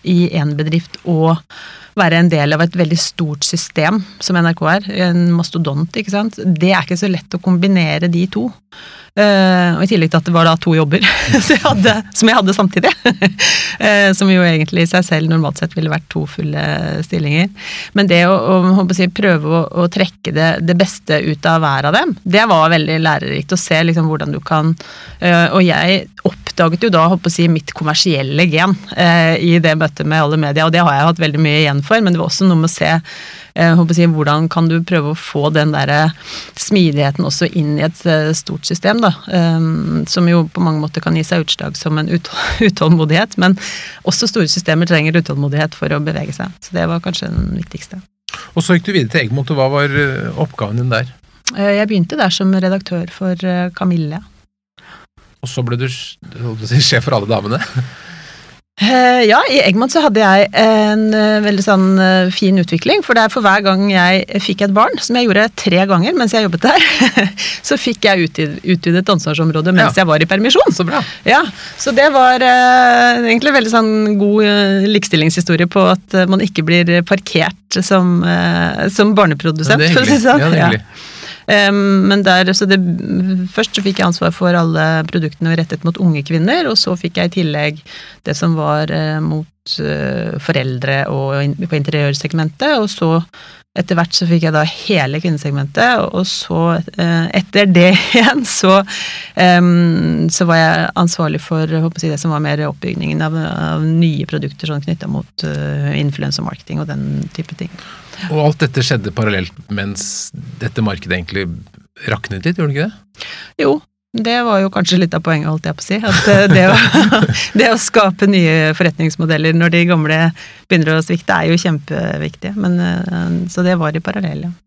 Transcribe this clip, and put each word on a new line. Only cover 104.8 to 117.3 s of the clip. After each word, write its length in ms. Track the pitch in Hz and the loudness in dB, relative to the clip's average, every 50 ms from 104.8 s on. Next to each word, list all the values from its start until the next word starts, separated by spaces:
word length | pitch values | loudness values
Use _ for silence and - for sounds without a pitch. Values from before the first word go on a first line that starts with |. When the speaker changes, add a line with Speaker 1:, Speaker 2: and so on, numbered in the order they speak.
| 139 | -6
Speaker 1:
knyttet 240 | 151 170 165 - - | -6 -8 -6 -6 -8
mot, 160 | - - - - _ - - | -8 -8 -8 -10 _ -10 -8
eh, 520 | - 147 147 147 147 71 71 143 143 147 | -8 -6 -6 -6 -6 -6 -4 -4 -4 -4
influencer 480 | 147 147 143 139 143 151 69 - - - | -2 -4 -4 -4 -4 -6 -6 -6 -6 -8
marketing 340 | - - - - - - 151 | -8 -10 -14 -14 -10 -8 -8
og 60 | - | -8
den 380 | - 143 - 67 69 - 139 143 - - | -8 -8 -8 -6 -6 -6 -6 -8 -8 -10
type 240 | - 165 - 165 | -12 -12 -12 -12
ting. 160 | - 180 170 - - - - - - - - - - 185 175 | -12 -12 -14 -14 -18 -20 -20 -20 -20 -20 -20 -16 -14 -8 -4
Speaker 2:
Og 100 | 151 151 147 | -2 0 2
alt 140 | 151 151 - | 0 2 0
dette 220 | 160 127 - 139 120 | -2 -2 0 -2 -2
skjedde 300 | - 135 113 95 104 87 | 0 -2 -2 -2 -6 -4
parallelt 380 | - 110 107 101 92 92 85 - - - - | -2 -2 0 0 -2 -4 -6 -10 -20 -12 -8
mens 600 | 101 101 98 101 101 92 - - - - - - - - - - - - | -8 -6 -6 -6 -8 -8 -10 -10 -10 -10 -12 -12 -14 -16 -16 -16 -12 -10
dette 220 | 123 113 - - 110 | -10 -8 -4 -2 -2
markedet 320 | 104 98 82 - 87 90 | -2 -4 -6 -6 -6 -6
egentlig 300 | 90 87 - 92 98 98 85 82 85 - - _ - _ _ _ - - - | -6 -6 -6 -6 -6 -6 -6 -8 -12 -14 -20 _ -20 _ _ _ -12 -6 -6
raknet 320 | 110 110 - - 101 95 - | -4 -4 -6 -10 -10 -6 -4
litt, 140 | 165 175 | -4 -4
gjorde 160 | 180 160 147 135 | -2 -4 -4 -2
det 20 | |
ikke 140 | 143 165 214 | -4 -4 -6
det? 380 | - - _ _ _ - - - - - - - _ - 294 | -8 -14 _ _ _ -18 -16 -16 -16 -18 -18 -14 _ -2 0
Speaker 1:
Jo, 180 | 277 285 302 _ _ _ _ _ _ - | 2 0 0 _ _ _ _ _ _ -8
det 300 | 226 214 233 233 240 240 | -4 -2 -2 -2 0 0
var 160 | 233 208 190 | 0 0 0
jo 100 | 190 196 | 0 0
kanskje 300 | - 202 180 - 185 180 | 0 -2 -2 0 0 0
litt 140 | 180 170 170 | 0 0 -2
av 60 | 165 165 | -4 -2
poenget, 240 | 165 165 147 151 | -2 -2 -2 -2
holdt 220 | 156 156 156 - 160 | -4 -4 -4 -6 -8
jeg 80 | 151 | -8
på 80 | - - | -8 -6
å 20 | |
si, 120 | - 190 214 220 | -6 -6 -4 -2
at, 240 | 208 190 170 - | 0 0 2 4
eh, 200 | 208 202 190 202 196 | 4 4 6 6 6
det 140 | 185 190 185 | 6 6 6
å, 80 | 190 202 - - - - 302 294 214 - | 6 4 4 4 4 4 4 4 4 4
<laughs> 420 | 220 190 - | 2 2 0